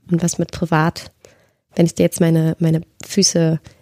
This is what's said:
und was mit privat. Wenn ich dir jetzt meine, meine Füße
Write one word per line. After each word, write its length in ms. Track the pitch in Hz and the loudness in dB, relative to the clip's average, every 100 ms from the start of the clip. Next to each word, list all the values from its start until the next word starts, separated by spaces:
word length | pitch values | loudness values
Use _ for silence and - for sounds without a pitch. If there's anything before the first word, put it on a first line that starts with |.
| - | -4
und 100 | 170 | -2
was 160 | 170 - | -2 -4
mit 140 | 170 | -6
privat. 600 | - 170 160 160 - - _ - _ _ _ _ - | -6 -2 0 0 -2 -12 _ -20 _ _ _ _ 0
Wenn 100 | 170 | 0
ich 100 | - | 2
dir 80 | |
jetzt 160 | 175 - | 0 2
meine, 380 | 165 160 160 - | 2 2 0 0
meine 220 | 160 160 - - - | 0 0 -4 -18 -6
Füße 560 | - 185 170 160 160 - _ | 0 0 2 0 -2 -6 _